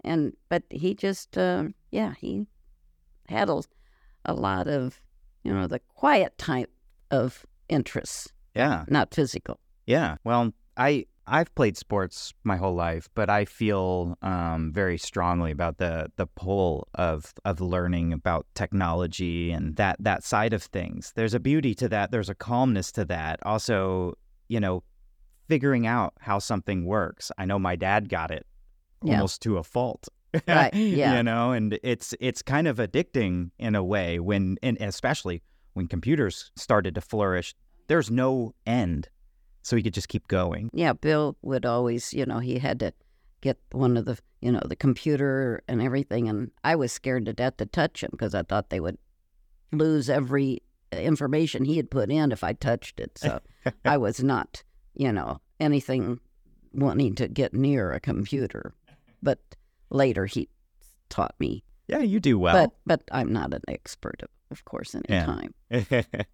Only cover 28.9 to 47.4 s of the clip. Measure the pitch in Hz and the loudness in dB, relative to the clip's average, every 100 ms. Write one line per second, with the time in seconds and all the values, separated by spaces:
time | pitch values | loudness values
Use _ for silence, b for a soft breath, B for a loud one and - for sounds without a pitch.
28.9 | _ 156 71 92 - 117 95 80 120 123 | _ 0 2 2 -2 -2 -2 -2 -2 -2
29.9 | - - _ _ 160 - 165 135 202 220 | -4 -14 _ _ -4 2 4 4 4 2
30.9 | 147 135 123 117 117 120 123 107 107 127 | 4 4 4 2 2 2 2 0 0 -2
31.9 | 117 - - 127 - - 143 165 117 104 | -2 -4 -4 -4 -4 0 2 2 0 0
32.9 | 139 - 135 101 87 87 - 117 104 92 | 0 0 0 2 0 -2 -4 0 0 2
33.9 | 101 87 85 87 101 92 95 127 117 104 | 0 0 -2 0 0 0 0 -2 -2 -4
34.9 | - 127 151 95 85 _ _ _ - 87 | -4 -2 -2 -4 -8 _ _ _ -6 -4
35.9 | 85 117 151 104 - - - - 107 92 | -2 0 2 2 -2 -14 -16 2 2 2
36.9 | 87 - 110 98 90 87 - _ _ - | -4 -4 0 2 0 -2 -12 _ _ 0
37.9 | 160 107 120 131 131 110 - - 120 92 | 2 2 2 2 2 -2 -8 -2 0 2
38.9 | 82 - _ _ _ _ - - 120 107 | -2 -4 _ _ _ _ -18 0 0 2
39.9 | 95 - 104 - 92 90 82 113 170 165 | -4 -4 -6 0 0 0 -2 -6 0 0
40.9 | 120 147 151 147 - - 131 123 120 120 | 0 2 2 0 -4 -4 -2 0 0 0
41.9 | 117 - - 131 117 123 123 139 123 92 | -2 -4 -4 -2 -2 -2 -2 -2 -2 -4
42.9 | - _ _ _ _ 135 131 _ 131 139 | -6 _ _ _ _ -4 -4 _ 0 2
43.9 | 120 104 117 _ _ 123 120 - - 139 | 2 0 -6 _ _ 0 0 0 0 2
44.9 | 123 160 143 139 135 131 113 - 120 127 | 2 2 0 2 0 0 -2 -2 0 0
45.9 | 135 139 117 113 104 110 _ 143 165 123 | 0 -2 0 0 -2 -4 _ 0 0 0
46.9 | - 135 127 107 113 | -4 -2 -2 -2 -2